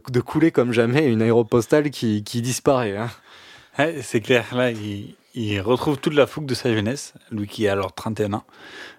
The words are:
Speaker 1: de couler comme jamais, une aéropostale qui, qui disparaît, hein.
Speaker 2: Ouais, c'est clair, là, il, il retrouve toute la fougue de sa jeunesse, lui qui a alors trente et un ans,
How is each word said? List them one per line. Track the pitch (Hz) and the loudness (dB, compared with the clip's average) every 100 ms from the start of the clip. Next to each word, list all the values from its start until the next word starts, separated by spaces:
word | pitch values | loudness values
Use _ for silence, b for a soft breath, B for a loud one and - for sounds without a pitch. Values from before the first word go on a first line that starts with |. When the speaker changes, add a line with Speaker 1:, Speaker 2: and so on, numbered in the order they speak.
| - | -2
Speaker 1:
de | 123 | -2
couler | - 156 165 | 0 2 2
comme | 143 123 | 4 2
jamais, | 117 117 135 151 | 2 2 2 2
une | 110 | 2
aéropostale | 113 117 113 123 - 151 147 | 4 4 4 2 4 2 2
qui, | - 117 107 | -2 -2 -2
qui | 104 117 | -2 -4
disparaît, | 120 120 - 131 110 98 | -4 -2 2 2 0 -4
hein. | 117 B B B B B B - | -8 B B B B B B -2
Speaker 2:
Ouais, | 151 156 | -2 -2
c'est | 120 120 | -2 -2
clair, | 107 123 110 123 | 4 2 2 -2
là, | 123 | -2
il, | 110 104 101 131 - _ 131 | -2 -8 -8 -10 -18 _ -8
il | 107 101 | -4 -2
retrouve | 98 123 156 139 | 0 0 0 -2
toute | 170 | 0
la | 147 123 | 2 2
fougue | - 147 | 0 -6
de | 120 | -2
sa | 127 | 0
jeunesse, | 107 104 139 - - - | 0 0 -4 -10 -18 -10
lui | 107 104 | -8 -8
qui | - 104 | -2 0
a | |
alors | 98 95 | 0 -4
trente | - 113 107 | -6 -8 -4
et | 104 | -2
un | |
ans, | 101 - B B B B | -4 -8 B B B B